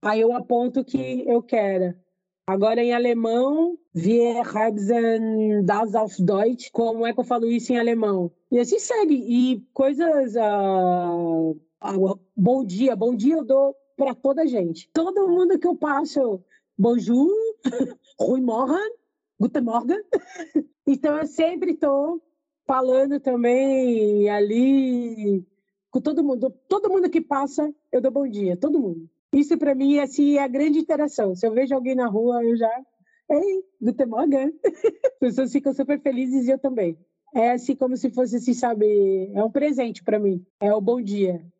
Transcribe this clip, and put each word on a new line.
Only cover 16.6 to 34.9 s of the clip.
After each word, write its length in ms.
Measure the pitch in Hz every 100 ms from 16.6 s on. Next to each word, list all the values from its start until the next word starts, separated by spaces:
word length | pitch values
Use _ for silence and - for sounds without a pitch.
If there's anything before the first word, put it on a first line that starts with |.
| _ -
"Bonjour", 540 | 214 240 185 240 302 427 453 427
<laughs> 380 | 262 240 262 - _ _
"Guten 220 | - 254
Morgen, 460 | 254 220 262 330 427 466 _ _ _ _
guten 220 | 220 302
Morgen." 400 | 240 233 240 381 427
<laughs> 580 | - - - 320 311 - _
Então, 320 | - 269 311 294
eu 100 | 311
sempre 480 | - 320 349 370 311
tô 440 | 302 277 294 339 _ _ _ _ -
falando 540 | 262 254 254 277 285
também 1080 | 277 247 240 247 269 269 254 233 208 208 202
ali 1160 | 208 202 226 262 277 262 247 240 226 208 196 180 _ _ _ _
com 80 | 254
todo 240 | 294 302
mundo. 260 | 294 254 262 - _
Todo 220 | 392 403
mundo 180 | 381 359
que 120 | 339
passa, 520 | 330 277 277 - 302 294 _
eu 80 | 262
dou 100 | 269
bom 160 | 254 277
dia. 280 | 208 196 180
Todo 240 | 285 302
mundo. 280 | 220 165 - _ _
Isso, 240 | 277 294 330
pra 180 | 294
mim, 240 | 269 277 285
assim, 380 | 277 277 285 285
é 60 |
a 60 | 277
grande 300 | 254 302 294
interação. 540 | 320 302 294 - 208
Se 120 | 180 226
eu 60 |
vejo 220 | 220 262
alguém 200 | 269 247
na 120 | 254 240
rua, 380 | 202 233 240
eu 100 | 233 233
já, 140 | 226 240 269 _ _ _ _
"Ei, 340 | 294 392 381 - _
guten 260 | 214 - 254
Morgen." 460 | 226 302 277 277 320
<laughs> 520 | - 330 -